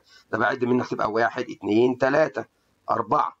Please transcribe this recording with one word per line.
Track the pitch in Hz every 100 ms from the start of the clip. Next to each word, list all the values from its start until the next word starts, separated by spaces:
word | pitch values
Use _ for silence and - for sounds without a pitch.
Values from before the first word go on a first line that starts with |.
| _ - _
ده | 110
بعد | 107 127
منك | 120 123 120
تبقى | 127 110
واحد، | 110 117 127 110
اتنين، | 104 98 107 123 123
تلاتة، | 131 147 151 117 110 _ _ _ -
أربعة. | 110 98 147 - -